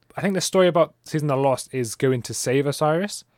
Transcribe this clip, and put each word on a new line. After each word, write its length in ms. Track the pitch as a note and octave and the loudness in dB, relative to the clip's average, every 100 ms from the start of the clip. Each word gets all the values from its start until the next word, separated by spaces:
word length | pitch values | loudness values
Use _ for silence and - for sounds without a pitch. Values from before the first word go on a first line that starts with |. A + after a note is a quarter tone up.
| _ - | _ -6
I 40 | |
think 140 | G3 | -2
the 60 | F#3 | -2
story 260 | - F#3+ F3+ | 0 4 4
about 280 | E3 D3+ _ | 4 2 _
Season 260 | - D#3 D3 | -8 -4 0
of 60 | C3+ | 0
the 60 | |
Lost 300 | C#3 B2+ - | 0 0 -4
is 220 | C3 A2+ | -6 -6
going 280 | - C3+ B2+ | -2 0 0
to 120 | - | -4
save 320 | A2 - C3 C#3+ | -6 0 0 0
Osiris. 580 | - D3+ E3 G3+ - - | 0 0 0 -4 -8 -18